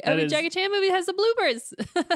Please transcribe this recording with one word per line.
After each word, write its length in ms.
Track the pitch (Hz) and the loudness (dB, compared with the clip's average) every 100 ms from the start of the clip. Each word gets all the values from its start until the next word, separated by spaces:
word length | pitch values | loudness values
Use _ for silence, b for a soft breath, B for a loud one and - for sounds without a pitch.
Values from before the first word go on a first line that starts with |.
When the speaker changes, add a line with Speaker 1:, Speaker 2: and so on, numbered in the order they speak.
Speaker 1:
That 60 | - | 0
Speaker 2:
every 100 | 311 | 0
Speaker 1:
is 80 | - | 2
Speaker 2:
Jackie 180 | 302 339 | 0 0
Chan 220 | 359 392 | -2 0
movie 180 | 403 381 | 2 2
has 160 | 370 349 | 2 0
the 60 | |
bloopers. 920 | 381 453 453 339 233 - - - - - | 0 2 2 0 0 -6 -12 -6 -4 -2